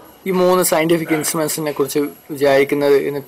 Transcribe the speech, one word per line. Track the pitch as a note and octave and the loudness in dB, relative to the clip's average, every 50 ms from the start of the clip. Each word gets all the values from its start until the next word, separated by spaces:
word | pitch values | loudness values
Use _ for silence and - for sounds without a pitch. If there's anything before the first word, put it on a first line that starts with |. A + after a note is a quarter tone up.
| - - - - - F#3+ | -20 -20 -20 -12 -6 -4
ഈ | |
മൂന്ന് | F#3 F#3 F3+ F3+ F#3 F#3 F3+ | 0 2 2 4 4 2 2
scientific | - F#3 D#3+ D#3 E3 E3+ E3+ D#3+ D#3 D#3+ | 2 2 0 2 2 2 0 0 -2 -2
ഇൻസ്ട്രുമെന്റ്സിനെ | D#3 D3 - - E3 D#3 D3+ - - D#3 D3 | -2 -2 -4 -4 -4 -4 -4 -4 -4 -4 -6
കുറിച്ച് | C#3+ - C#3+ C3 - D3+ C#3+ D3 - - _ _ | -2 -2 -4 -2 -2 -4 -4 -4 -6 -14 _ _
വിചാരിക്കുന്നത് | D#3 C3+ C#3 C#3+ C3+ C#3 C#3+ C#3 C#3+ C#3+ C#3+ C#3+ C#3+ C3+ D3+ D3 | -6 -2 0 2 4 4 2 2 0 0 2 4 4 2 2 0
എന്ന് | C#3+ C#3+ C#3 | -6 -8 -6